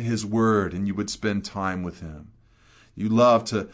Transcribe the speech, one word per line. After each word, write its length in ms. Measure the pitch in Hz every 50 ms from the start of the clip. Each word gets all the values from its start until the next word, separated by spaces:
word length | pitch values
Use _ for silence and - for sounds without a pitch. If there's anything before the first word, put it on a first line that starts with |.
his 260 | 117 117 117 104 107
word 480 | 101 107 113 110 110 110 104 95 87 87
and 140 | 92 101 101
you 60 | 95
would 160 | 101 101 -
spend 340 | - - - 107 101 101 98
time 400 | - - 101 95 95 92 90 90
with 160 | 87 - -
him. 320 | 85 80 76 76 76 - - _ _ _ _ _ _ _ _ _ - _ -
You 120 | - 107 107
love 360 | 110 117 120 123 117 113 113
to 220 | - 117 104 - -